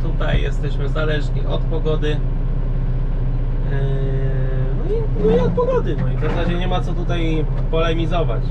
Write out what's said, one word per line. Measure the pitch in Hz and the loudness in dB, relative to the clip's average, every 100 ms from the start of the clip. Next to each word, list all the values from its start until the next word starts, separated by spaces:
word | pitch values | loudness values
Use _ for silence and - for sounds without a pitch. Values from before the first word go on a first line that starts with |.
Tutaj | 165 160 - 127 | 0 0 0 0
jesteśmy | 143 - 143 127 139 | 0 0 -2 0 0
zależni | - - 147 - 131 127 | 0 0 0 0 0 0
od | 123 | 0
pogody. | 127 160 156 156 147 | 0 0 0 0 0
Eee, | 123 - - - - - - - - - - 131 - - - - 139 139 135 135 135 135 135 131 131 127 - | 0 0 0 0 0 0 0 0 0 0 0 0 0 0 0 0 0 0 0 0 0 0 0 0 0 0 0
no | - 440 | 0 0
i, | 440 - 440 | 0 2 2
no | 466 | 4
i | |
od | 494 | 2
pogody. | - 480 480 - - | 0 0 0 0 0
No | - | 0
i | - | 0
w | |
zasadzie | - 170 175 175 | 0 0 0 0
nie | 180 | 0
ma | 180 | 0
co | 175 | 0
tutaj | 170 175 170 165 156 147 - - | -2 0 0 0 0 0 0 0
polemizować. | 160 165 165 160 175 147 131 - | 0 0 0 0 0 0 0 -2